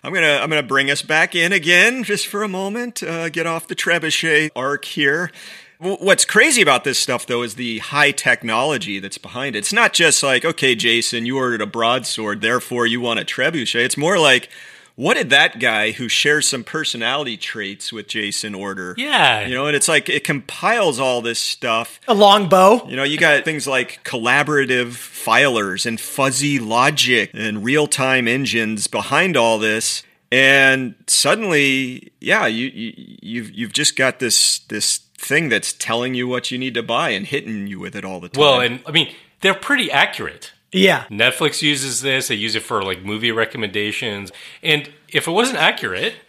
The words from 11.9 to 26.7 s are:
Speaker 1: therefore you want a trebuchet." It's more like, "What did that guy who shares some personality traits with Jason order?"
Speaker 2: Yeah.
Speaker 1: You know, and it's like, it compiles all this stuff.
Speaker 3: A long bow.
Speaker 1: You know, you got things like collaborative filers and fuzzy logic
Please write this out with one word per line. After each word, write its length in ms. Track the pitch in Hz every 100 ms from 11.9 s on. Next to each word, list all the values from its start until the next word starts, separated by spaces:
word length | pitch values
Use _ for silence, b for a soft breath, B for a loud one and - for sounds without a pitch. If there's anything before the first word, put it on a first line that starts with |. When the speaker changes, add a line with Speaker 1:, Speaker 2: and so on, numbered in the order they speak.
| 127 117 - 107 101
Speaker 1:
therefore 460 | 110 123 - 123 117
you 140 | 120
want 200 | 120 113
a 40 |
trebuchet." 600 | 85 - 139 165 110 120
It's 120 | 123 139
more 220 | 156 190
like, 300 | 147 127 - B B B B -
"What 180 | 147
did 160 | 262 160
that 300 | 139 165 117
guy 320 | 123 110 110
who 160 | 110 120
shares 400 | - 147 151 -
some 160 | 131
personality 720 | - 156 151 120 113 139 139 107
traits 560 | - 113 98 98 -
with 160 | 113 104
Jason 480 | 110 104 98 107 98
order?" 400 | 101 95 90 90
Speaker 2:
Yeah. 480 | 285 262 147 110 104
Speaker 1:
You 80 |
know, 120 | 127 143
and 80 | 147
it's 100 | 156
like, 220 | 156 -
it 160 | 139
compiles 760 | - 143 - - 185 233 185 123
all 240 | 135 123
this 160 | 117 113
stuff. 640 | - - 123 113 117 - -
Speaker 3:
A 60 |
long 340 | 208 208 208 185
bow. 360 | 185 190 233 -
Speaker 1:
You 80 | 127
know, 80 |
you 120 | 139 151
got 280 | 160 143
things 240 | 160 151 131
like 320 | 131 123 -
collaborative 840 | - 127 117 139 147 147 131 127 120
filers 1000 | 120 - - - 117 143 117 101 92 120
and 140 | 113
fuzzy 580 | - - 139 131 143 139
logic 720 | 110